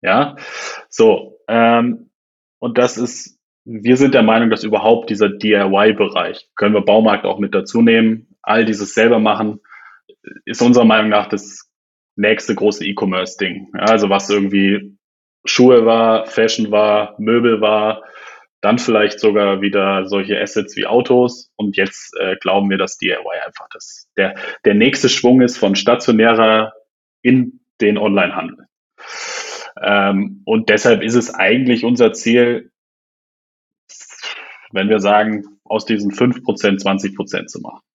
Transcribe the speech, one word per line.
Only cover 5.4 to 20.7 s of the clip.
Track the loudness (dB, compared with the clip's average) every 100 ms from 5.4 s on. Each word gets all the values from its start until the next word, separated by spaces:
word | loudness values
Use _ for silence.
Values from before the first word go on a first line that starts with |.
| 0 0 2 2 2 2 -2 -2 -6 -8 _ -4
können | 0
wir | 0
Baumarkt | 2 4 4 0 -2
auch | -4
mit | -4
dazu | -4 -4 0
nehmen, | 2 4 2 -2 _ _
all | -4 -2
dieses | 0 -2 -6
selber | 0 2 2
machen, | 2 -2 -4 -8 _ -20 -20 _ _ -20 -20 -20 -12
ist | 0
unserer | 4 6 6
Meinung | 4 2
nach | 0 -2
das | -8 -10 -20 _ _ _ _ _ -4
nächste | -2 0 -2
große | -2 0 -2 -8
E-Commerce-Ding. | -4 -4 -4 -6 -6 -8 -8 -14
Ja, | -4
also | 2 2 2
was | 0 0
irgendwie | -2 0 0 0 0 -6 _ _ _ _ _
Schuhe | -8 4 6 6
war, | 4 2 2 0
Fashion | -2 -2 0 0 -2
war, | 2 2 0 -2 -6
Möbel | 0 2 2 0
war, | 0 0 -2 -4 -12 -20 -20 -20 _ _
dann | 0 0
vielleicht | 0 2 0 0
sogar | 0 2 0 0
wieder | -2 0 0 -2 -4
solche | -4 -4 -4
Assets | -4 -6 -6